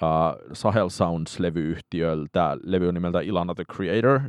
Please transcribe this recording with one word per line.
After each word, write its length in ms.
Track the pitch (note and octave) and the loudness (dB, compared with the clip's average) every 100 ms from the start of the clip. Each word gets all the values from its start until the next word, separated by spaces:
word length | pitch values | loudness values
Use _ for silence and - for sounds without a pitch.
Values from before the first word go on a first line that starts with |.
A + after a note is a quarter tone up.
öö, 60 | D#2+ D#2+ D#2+ - G#1 | 2 4 2 -2 -12
Sahel 360 | D2+ A2 G#2+ F#2 | -2 2 2 0
Sounds-levyyhtiöltä. 1700 | - F2 E2 D#2+ - F2 E2 D#2 E2 - F2 E2 D#2 D2 F#2 D#2+ C#2 | 0 0 0 -4 -2 -2 0 -2 -4 -6 -2 0 -2 -2 0 0 -2
Levy 260 | F2+ F#2 F2 | -2 2 2
on 60 | |
nimeltä 260 | F2 F2 F2 | 0 0 0
Ilana 340 | D#2+ F2+ F2 | 0 -2 -2
the 100 | F2 | -6
Creator. 560 | E2+ - F2+ G#2+ A#2+ C3+ | -8 -6 -2 2 4 2